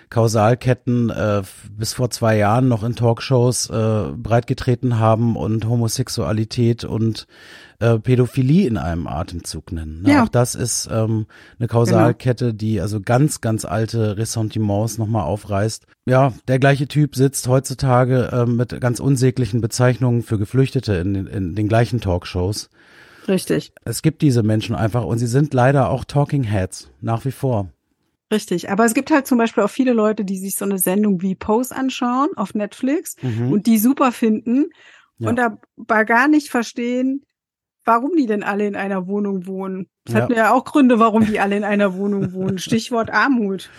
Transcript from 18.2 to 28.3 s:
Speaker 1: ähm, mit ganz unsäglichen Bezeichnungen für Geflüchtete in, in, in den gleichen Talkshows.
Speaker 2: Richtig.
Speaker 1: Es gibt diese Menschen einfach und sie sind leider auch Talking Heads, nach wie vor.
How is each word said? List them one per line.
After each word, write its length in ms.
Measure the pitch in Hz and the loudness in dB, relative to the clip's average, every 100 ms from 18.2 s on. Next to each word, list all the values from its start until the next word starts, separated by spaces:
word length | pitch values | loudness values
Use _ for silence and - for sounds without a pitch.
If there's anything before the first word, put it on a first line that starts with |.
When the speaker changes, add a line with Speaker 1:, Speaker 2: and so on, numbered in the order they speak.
| 113 | 0
Speaker 1:
ähm, 240 | 127 120 117 | 0 0 0
mit 240 | 123 - | -2 -2
ganz 200 | 123 120 | -2 0
unsäglichen 580 | 139 135 127 123 117 117 | 0 2 2 0 -2 -2
Bezeichnungen 640 | 110 - 127 120 127 120 | -2 2 2 2 0 0
für 160 | 110 107 | 0 -2
Geflüchtete 560 | 104 131 135 135 - | 0 2 2 0 -2
in, 220 | 92 90 98 | -2 0 -4
in, 120 | 92 | -4
in 280 | 104 92 98 | -6 -4 -2
den 120 | 107 | 2
gleichen 320 | 113 120 120 | 2 2 0
Talkshows. 680 | 98 90 - 90 92 104 - _ _ - - - - | -2 -2 -4 -4 -4 -4 -10 _ _ -20 -20 -10 -2
Speaker 2:
Richtig. 460 | 185 - 156 - - | -2 0 -4 -4 -12
Speaker 1:
Es 180 | - 113 | -10 -2
gibt 200 | 160 - | -2 2
diese 220 | 151 117 | 2 4
Menschen 320 | 107 110 104 98 | 2 0 -2 -2
einfach 280 | 104 120 101 | -2 -2 -2
und 120 | 113 | -2
sie 100 | 120 | 0
sind 260 | 131 151 | 0 2
leider 360 | 127 123 139 107 | 2 4 4 2
auch 140 | 127 - | -2 -2
Talking 380 | 143 143 143 | -2 0 -2
Heads, 460 | 113 101 92 - - - | -2 -2 -2 -8 -20 -10
nach 240 | 113 113 135 | -6 -4 -4
wie 60 | |
vor. 380 | - 135 113 95 - _ _ _ _ - | -4 -2 -2 -4 -10 _ _ _ _ -4